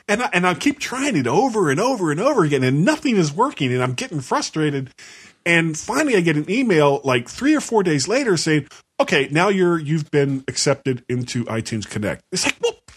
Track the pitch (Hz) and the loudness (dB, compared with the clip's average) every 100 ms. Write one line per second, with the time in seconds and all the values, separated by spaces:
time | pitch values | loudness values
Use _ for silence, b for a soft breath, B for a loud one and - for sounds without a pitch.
0 | B 208 247 180 180 175 285 285 - 254 | B -2 0 0 0 0 0 -2 -6 -6
1 | 285 185 131 143 262 214 165 139 240 254 | -2 0 2 2 2 2 0 2 0 0
2 | 170 147 247 277 156 139 127 139 202 302 | -2 0 0 2 2 2 2 2 2 0
3 | 294 214 156 147 262 - 131 127 127 123 | 0 2 0 0 -2 -2 -2 0 -2 -4
4 | 262 151 131 262 - 156 151 143 127 - | -8 -8 -4 -4 -2 -2 -2 -2 -8 -14
5 | B B B B 175 170 165 151 - 247 | B B B B 0 2 2 -4 -4 -2
6 | 311 214 170 151 - 214 254 165 147 139 | 2 2 2 0 0 0 2 4 4 2
7 | 135 127 120 - 269 311 - 226 180 151 | 0 -2 -2 -4 0 0 0 0 2 0
8 | 127 240 262 165 - 151 147 B B - | 0 0 2 0 2 0 -2 B B -2
9 | 277 156 139 147 190 196 175 170 147 160 | 2 2 2 2 2 2 2 0 0 -2
10 | 147 147 139 135 - 127 - 135 - 127 | 0 0 0 -2 -6 -2 0 0 -2 -4
11 | - 123 123 123 117 110 110 113 101 110 | -4 -6 -4 -6 -4 -6 -6 -6 -6 -6
12 | 101 - _ 185 285 - 480 - _ | -4 -6 _ -4 -4 -2 -4 -6 _